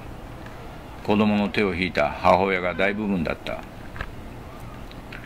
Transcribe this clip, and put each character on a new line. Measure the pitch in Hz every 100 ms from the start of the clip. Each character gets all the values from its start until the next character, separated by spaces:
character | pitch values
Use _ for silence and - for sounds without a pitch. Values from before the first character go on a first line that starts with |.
| - - - - - - - - - -
子 | - 104
供 | 107 104
の | 101
手 | -
を | 101 85
引 | 90
い |
た | 76 73
母 | - 90 90 98
親 | 92
が | 90
大 | 85 95
部 | 101 104
分 | 95
だ | 78
っ | -
た。 | - - - - - - - - - - - - - - - - - -